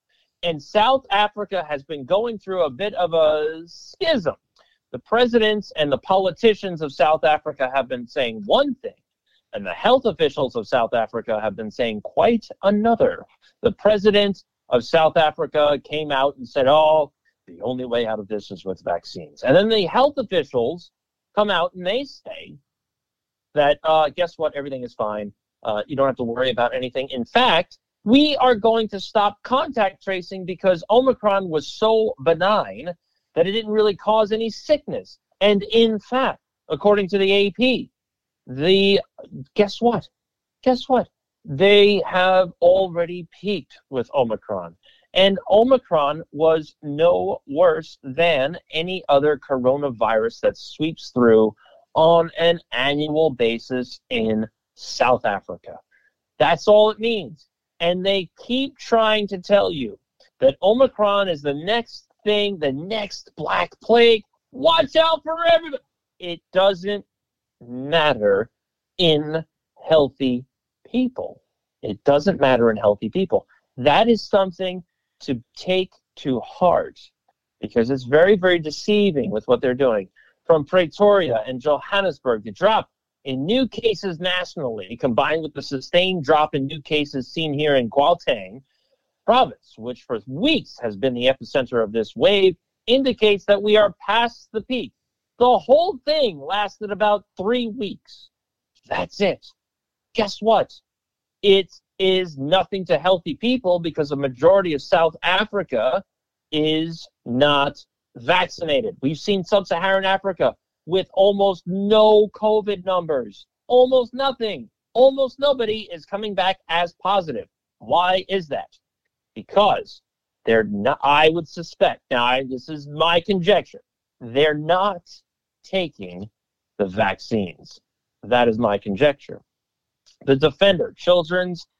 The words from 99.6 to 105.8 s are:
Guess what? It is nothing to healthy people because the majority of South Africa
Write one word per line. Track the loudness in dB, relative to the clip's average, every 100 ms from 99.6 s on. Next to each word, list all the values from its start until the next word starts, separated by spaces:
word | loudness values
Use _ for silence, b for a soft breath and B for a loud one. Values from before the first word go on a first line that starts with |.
| _ _ _ _ _ -4
Guess | -4 -2
what? | 2 2 0 -8 _ _ _ _ _ _
It | 4 4 2 -8 _ -4
is | 0 0 -2 -6
nothing | 0 0 0 -4 -2
to | 0
healthy | 2 0 -2 -6
people | -2 -2 0 -2
because | -2 -4 -4
the | -4
majority | -4 2 4 4 2
of | -4
South | 0 2 2 0
Africa | -2 -2 -2 -4 -4 -2